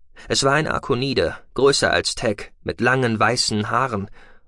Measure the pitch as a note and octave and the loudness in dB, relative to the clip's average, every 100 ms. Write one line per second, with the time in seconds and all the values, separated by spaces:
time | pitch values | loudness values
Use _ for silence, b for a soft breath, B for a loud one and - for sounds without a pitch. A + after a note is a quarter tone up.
0 | - B B A2+ C3+ D3 - - - B2 | -20 B B 0 2 2 0 -4 -2 -2
1 | C3+ A2 D#2+ - - A#2 C#3 - A2+ F2 | 0 0 0 -4 -8 2 4 4 2 2
2 | - - A#2 G#2 - - - - A#2+ C3 | 0 -2 -4 -4 -10 -10 -10 -2 0 2
3 | B2 A2 A2 B2 - G#2+ G#2+ A#2 C3 G#2 | 2 2 0 0 0 -2 0 0 0 -4
4 | F#2+ b b b | -8 b b b